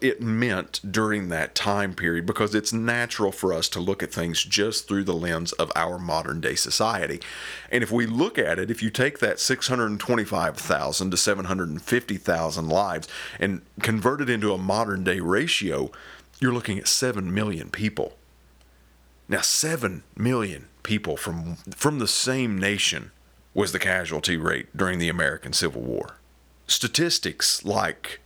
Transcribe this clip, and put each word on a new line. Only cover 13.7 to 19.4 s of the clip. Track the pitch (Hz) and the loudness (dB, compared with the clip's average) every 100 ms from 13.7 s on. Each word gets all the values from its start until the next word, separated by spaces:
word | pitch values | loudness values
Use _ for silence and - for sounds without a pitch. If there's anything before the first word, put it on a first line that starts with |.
| - | -4
convert | - 110 120 143 | 0 2 2 2
it | 131 | 0
into | 117 104 | 2 2
a | 92 | 2
modern | 95 104 110 95 | 2 2 2 0
day | 92 92 | 0 0
ratio, | 85 98 165 - 95 71 64 - - - - - | 2 2 2 0 0 -2 -2 -6 -18 -20 -20 0
you're | 131 | 2
looking | 120 110 98 | 2 -2 -2
at | - | 0
seven | - 127 107 95 | 2 2 0 0
million | 98 107 82 - | 0 0 -4 -6
people. | - 107 - - - _ _ _ _ - _ - _ _ _ - | -4 -2 -2 -4 -6 _ _ _ _ -20 _ -20 _ _ _ -4
Now, | 104 | 0